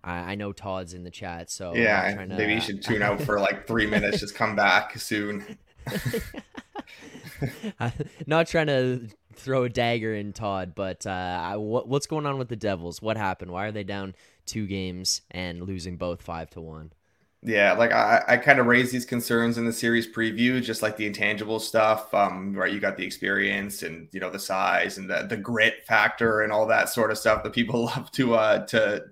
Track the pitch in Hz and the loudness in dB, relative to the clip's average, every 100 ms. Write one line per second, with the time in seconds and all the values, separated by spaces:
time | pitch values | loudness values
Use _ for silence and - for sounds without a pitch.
0 | 90 87 87 101 101 98 101 95 87 90 | -8 -8 -6 -6 -8 -8 -8 -8 -8 -12
1 | 87 - 95 85 87 - 92 113 113 98 | -14 -12 -10 -10 -10 -10 -4 2 4 4
2 | 92 101 92 92 107 110 110 98 - 107 | 0 -4 -6 -2 0 0 -2 -6 -2 0
3 | 104 101 110 104 98 98 - 113 104 104 | 0 0 0 2 0 -2 -2 0 2 2
4 | 101 104 101 - 110 104 101 92 - 107 | 2 -2 -4 -2 0 4 6 6 4 -10
5 | - 107 104 104 101 - _ _ - - | -4 -2 -2 -6 -10 -18 _ _ -8 -6
6 | 240 233 - - - - _ - - - | -4 -4 -6 -14 -14 -20 _ -16 -16 -20
7 | - - - - 139 - 220 - 120 - | -20 -18 -18 -8 -8 -6 -12 -6 -6 -4
8 | 147 - 143 160 165 170 151 135 127 127 | -10 -10 0 0 2 0 2 2 2 -2
9 | 113 _ _ - 131 131 123 117 117 120 | -8 _ _ -14 -2 0 0 0 2 2
10 | 110 107 104 101 107 95 90 82 95 90 | 0 -2 -6 -6 -4 -4 -6 -6 -6 -6
11 | 104 92 90 90 85 104 107 120 110 139 | -6 -4 -4 -4 -4 -4 -2 -2 0 -4
12 | - 156 147 139 123 113 104 92 85 82 | -2 -4 -2 -4 -6 -4 -4 -2 -6 -6
13 | 110 110 98 92 90 90 107 107 98 101 | -4 -2 -2 -4 -8 -6 -6 -6 -8 -8
14 | 95 92 _ _ - 113 101 98 92 90 | -8 -12 _ _ -10 -6 -4 -4 -4 -4
15 | 95 - _ 90 90 87 92 95 87 87 | -4 -4 _ -8 -8 -6 -8 -8 -8 -6
16 | 90 85 - 82 82 90 80 78 80 _ | -6 -6 -8 -10 -10 -14 -14 -14 -18 _
17 | _ _ _ _ - 107 101 92 117 113 | _ _ _ _ 0 4 6 6 6 6
18 | 104 113 - 123 147 135 120 123 123 127 | 6 6 6 4 6 6 6 6 4 -2
19 | - 123 - 117 117 117 117 113 117 117 | -2 -4 0 2 2 0 -2 0 2 2
20 | 113 - 113 104 123 127 120 110 110 107 | 0 -2 -2 2 2 2 -2 -2 -2 -2
21 | 104 101 104 101 107 110 - 113 107 107 | -6 0 0 0 -2 -4 2 4 4 4
22 | - 101 98 92 98 95 92 101 101 95 | 2 2 2 0 -6 -2 -2 0 -2 -2
23 | 92 - 95 98 98 101 101 98 85 82 | -8 -4 -2 0 0 0 -4 -8 -10 -10
24 | 80 92 92 98 - 95 92 90 90 98 | -12 -8 -8 -8 -4 0 2 2 0 -4
25 | 95 82 - 110 104 113 113 - - 110 | -4 -4 -4 -6 -4 2 2 2 2 4
26 | 107 - 113 107 107 107 110 110 - - | 4 2 2 4 2 2 4 4 4 2
27 | 107 107 113 107 110 120 110 117 117 - | 0 2 2 2 0 -2 0 0 -2 -4
28 | - - 123 113 110 104 - 117 104 104 | -6 0 4 4 4 2 2 2 2 0
29 | - | -6